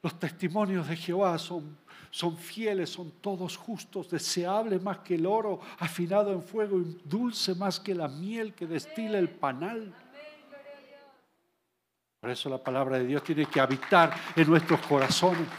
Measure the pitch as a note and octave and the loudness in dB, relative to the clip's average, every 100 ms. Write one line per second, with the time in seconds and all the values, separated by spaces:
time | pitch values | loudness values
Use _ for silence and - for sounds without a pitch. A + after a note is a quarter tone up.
0 | E3 - F3 - F3+ F#3+ G3+ F#3+ D3 E3 | -6 -4 -6 -2 -2 0 0 0 -2 -6
1 | F3 F3 F#3+ E3 - F3 D3+ D3+ _ - | -2 2 2 0 -4 -8 -8 -16 _ -20
2 | - - E3+ E3 - - A3 F#3+ E3 - | -14 -4 -4 -4 -12 -4 -2 0 -2 -6
3 | E3 - G#3 F#3 F3+ - - G#3 - G3+ | -12 -8 -6 -4 -6 -8 -10 -10 -8 -10
4 | E3 E3 - F3+ F3 G3+ A3+ F#3 G3 F#3+ | -4 -4 -2 -2 0 0 2 0 -2 -6
5 | - E3+ F3 A3 G#3+ F3 - - E3+ - | -2 0 2 2 0 -4 -8 -6 -6 -2
6 | E3+ G3 G#3 F#3 - A3 G#3 F#3+ E3 E3 | 2 4 4 0 -4 -2 0 0 -2 -8
7 | D3 G3 B3 A3 - F3+ G3 - - F3+ | -4 -2 -2 -2 -2 0 -2 -2 -4 -2
8 | D3+ C#3 F#3+ A3+ A3 - E3 E3 - - | -4 -4 -6 -4 -6 -8 -6 -6 -6 -8
9 | A3 G#3 E3+ - C#3+ B2+ F3+ A#3 G#3 E3 | -2 2 0 0 -4 -2 -6 -6 -10 -16
10 | - C#4+ D4+ D4+ C#4+ C#4+ C#4+ C#4+ C#4 C#4+ | -20 -20 -20 -20 -20 -20 -20 -20 -20 -20
11 | C#4+ C4+ _ _ _ _ _ _ _ _ | -20 _ _ _ _ _ _ _ _ _
12 | _ _ A#2 B2 C#3+ C3 C3 C3 C3 C3 | _ _ -8 -6 -6 -4 -2 -2 0 0
13 | B2 C#3+ - D#3 C#3+ C3+ C3 C3+ - F#3 | 0 -2 -2 0 2 4 4 2 6 6
14 | D#3+ - - - D#3 D#3+ E3 D#3 - C#3+ | 6 2 -2 4 8 8 6 2 4 2
15 | C3 B2+ F3+ E3 D3+ | 4 4 4 4 -2